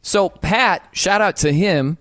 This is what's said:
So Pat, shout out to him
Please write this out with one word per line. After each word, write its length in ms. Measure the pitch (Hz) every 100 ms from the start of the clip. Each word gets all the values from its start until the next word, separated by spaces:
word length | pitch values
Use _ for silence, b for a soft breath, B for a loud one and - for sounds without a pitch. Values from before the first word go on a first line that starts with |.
So 280 | - - 285
Pat, 580 | - 156 220 247 180 -
shout 300 | - 180 202
out 160 | 208 160
to 160 | 151
him 440 | 147 202 156 135 160